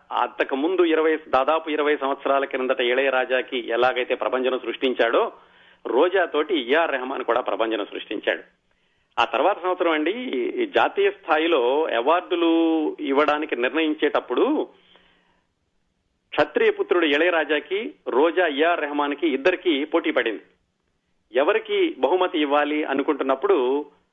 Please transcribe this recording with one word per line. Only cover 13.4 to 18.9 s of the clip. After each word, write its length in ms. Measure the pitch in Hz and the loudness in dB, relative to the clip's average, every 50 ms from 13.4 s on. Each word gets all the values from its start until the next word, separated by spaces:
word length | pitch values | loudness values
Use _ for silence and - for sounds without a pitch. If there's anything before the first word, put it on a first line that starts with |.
| 151 151 151 | -2 -4 -4
నిర్ణయించేటప్పుడు 1120 | 123 120 127 127 156 160 156 151 156 156 147 - 127 123 - 123 127 175 247 311 262 - - - _ _ _ _ - _ _ _ _ _ _ _ _ _ _ _ _ _ _ _ _ _ _ _ _ _ _ _ _ _ _ | -2 -2 -2 0 0 0 0 -2 0 -2 0 0 0 -2 -2 0 0 2 2 2 0 -2 -6 -8 _ _ _ _ -20 _ _ _ _ _ _ _ _ _ _ _ _ _ _ _ _ _ _ _ _ _ _ _ _ _ _
క్షత్రియ 420 | - - 151 - - - 226 220 | -2 -2 -2 0 0 0 2 2
పుత్రుడు 340 | 196 - 190 - 190 175 165 | 2 0 0 0 2 2 2
ఇళయరాజాకి, 880 | 151 143 147 165 180 175 160 151 143 151 147 147 - 185 202 233 277 - _ - - | 2 2 2 2 2 2 0 0 0 -2 -2 -2 -4 -6 -6 -6 -6 -12 _ -8 -2
రోజా 400 | 120 123 147 170 160 175 185 165 | 0 2 2 2 4 2 0 0
ఏఆర్ 320 | 143 135 156 170 175 160 | 2 0 2 2 0 0
రెహమాన్కి 480 | 151 143 | -2 -4